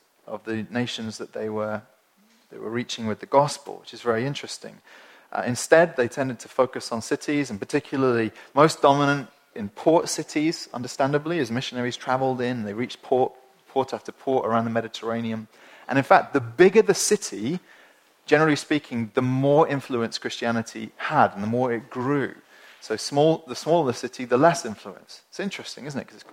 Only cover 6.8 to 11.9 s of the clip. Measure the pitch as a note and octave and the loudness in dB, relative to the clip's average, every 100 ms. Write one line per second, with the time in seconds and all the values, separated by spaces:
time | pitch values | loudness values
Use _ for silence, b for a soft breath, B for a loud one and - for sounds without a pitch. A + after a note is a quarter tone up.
6.8 | - A2+ - C#3+ - D3 C3+ G#2 - D3 | -8 -8 -4 -4 -2 -2 -2 -6 -4 -4
7.8 | - C#3 C3 A#2 A2 B B - D#3 - | -2 0 2 2 0 B B 4 4 6
8.8 | D3 C#3 C#3+ C#3+ A#2 _ _ - G#2 - | 4 6 4 0 -4 _ _ -10 -10 -2
9.8 | - E3 D#3 - D3+ D#3 D#3 E3+ - B2 | 2 4 2 -6 -6 -2 -2 -4 -10 -12
10.8 | B2 - C#3 D3 D#3 F3 A#2 A#2 - B2 | -10 -2 0 0 -2 -4 -2 -4 -6 -6
11.8 | B2 | -6